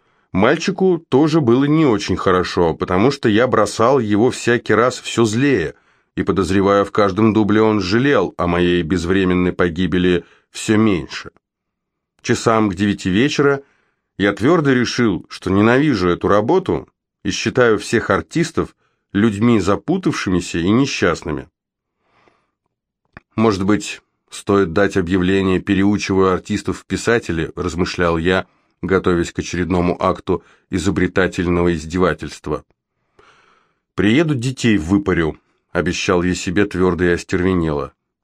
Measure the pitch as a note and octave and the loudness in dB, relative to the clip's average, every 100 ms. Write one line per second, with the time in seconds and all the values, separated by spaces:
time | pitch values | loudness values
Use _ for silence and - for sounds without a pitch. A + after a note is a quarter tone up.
0 | _ _ _ F2+ A2+ E3+ - F3+ F#3+ E3 | _ _ _ 0 2 2 -2 0 0 0
1 | - C3 D#3 D#3+ A#2+ B2+ C#3+ D#3+ D3 G2+ | 0 2 2 2 2 2 2 2 2 0
2 | - F2+ F#2+ F#2 F2 F#2 E2 D#2 F2+ F#2 | -2 -2 0 0 0 0 0 0 -2 0
3 | B2+ C#3 A#2+ G#2 B2 A2 G#2 - A#2 C#3 | 0 0 0 2 2 2 0 2 2 2
4 | G#2+ G#2 A#2+ - A#2+ A#2+ - G#2+ B2 - | 2 2 2 0 0 0 2 2 2 -2
5 | - - A2+ A2+ C#3 A2 D2+ - _ _ | -4 0 0 0 0 0 -2 -8 _ _
6 | _ - F2 F2+ E2+ G2 F#2+ G2+ G2 - | _ -6 -2 -2 0 2 4 2 2 0
7 | G2+ F#2 A2+ G#2+ G#2 G#2+ A2 G#2+ F2+ A2+ | 0 2 2 2 2 2 2 0 0 0
8 | C#3 B2+ F2 - F2 F2 F2 F2 D#2 F2+ | 2 0 0 -2 -2 0 2 0 0 -2
9 | E2+ F#2+ F2+ F2+ F2+ F2 F2+ E2+ F2+ F2+ | 0 0 2 0 0 0 -2 -2 -2 0
10 | F2+ F2 - _ _ - - G#2+ A2 E2+ | 2 0 -4 _ _ -10 0 2 2 0
11 | B1+ - - - _ _ _ _ _ _ | -6 -14 -16 -20 _ _ _ _ _ _
12 | _ _ - A2+ A#2+ A2+ G#2+ F2+ G#2 F#2+ | _ _ -4 -2 2 2 0 0 -2 -2
13 | F#2+ F#2+ D3 - C#3+ C#3 - _ _ _ | 0 0 0 2 0 0 -6 _ _ _
14 | _ - G2+ G2+ B2 F3 C#3 B2 A2+ - | _ -2 -2 0 2 2 2 0 0 0
15 | A#2 D#2+ - - F2+ G2 A2 B2+ D#3 G#2 | 0 -2 -8 -10 -2 2 4 4 2 2
16 | F2+ E2 F2+ G2+ A#2+ F#3 F#3 D2 - _ | 0 0 2 2 2 0 0 -4 -6 _
17 | _ _ - - A2 C3 A#2+ G2+ - A2 | _ _ -6 -4 -2 2 2 2 0 -2
18 | - F#2+ - E3 E3 - D#2 _ _ _ | 0 -2 -2 -4 -2 -4 -6 _ _ _
19 | _ G2+ A2+ G2+ A#2+ A2 F2+ F#2+ - F#3 | _ 0 0 2 2 2 2 -2 -2 -2
20 | E3 - - F2+ - F2 F2+ A#2 C#3 - | -2 -4 -2 -2 -2 -2 0 0 0 0
21 | F#2+ D2+ E2 C#2 - _ _ _ _ _ | 0 0 -6 -10 -12 _ _ _ _ _
22 | _ _ _ _ _ _ _ _ _ _ | _ _ _ _ _ _ _ _ _ _
23 | _ - _ A2 A2+ F#2+ G2 G#2 - - | _ -20 _ 0 0 2 0 -2 -4 -14
24 | _ _ _ - - G2+ F2+ F2+ G2 G2 | _ _ _ -10 0 0 2 0 0 0
25 | E2+ F#2+ F2+ G2 F#2+ F2+ G#2 F#2+ G2+ G2+ | 0 0 2 0 0 -2 0 0 2 0
26 | - F#2+ F#2+ F2 - G#2 - F2 - F#2 | 0 0 2 0 -4 -6 -6 -8 -8 -4
27 | - A#2 - D#2+ D#2 - E2+ E2+ F2+ - | 0 -2 -2 -6 -6 -6 -6 -4 -4 -2
28 | E2+ E2 E2+ F#2 - _ _ _ F2 F#2 | -2 0 0 0 -2 _ _ _ -2 0
29 | F#2 F2 E2 - D#2+ E2+ E2 F2 F2 D#2 | 2 0 -2 -6 -6 -6 -2 0 0 0
30 | F#2 - - F2 - _ _ F2+ F2+ E2+ | -2 -2 -4 -4 -6 _ _ -4 -2 0
31 | F2+ G2 F2 F#2+ F2 F2 F2 D#2+ D#2 F2+ | 0 0 -2 -2 -2 0 0 -2 -4 -2
32 | F2 D#2 D2+ - D#2 C#2 - _ _ _ | -2 -2 -10 -12 -8 -10 -10 _ _ _
33 | _ _ _ _ _ _ _ _ _ - | _ _ _ _ _ _ _ _ _ -2
34 | G2+ C3 D#3+ B2+ C3 B2+ A#2+ G2+ D#2 G2+ | 2 2 0 -2 -6 -2 0 0 2 0
35 | G2 E2+ D#2+ - _ _ _ F2 E2+ E2 | 2 0 -2 -6 _ _ _ -4 -2 -2
36 | - F2+ F2+ E2+ F#2+ F2+ - F2 F#2 E2+ | 0 0 0 -2 -2 -2 0 0 0 2
37 | F2 E2+ - F2+ F#2 F#2 D#2+ D2 C2+ _ | 0 0 -2 -2 0 0 -2 -4 -8 _
38 | _ _ | _ _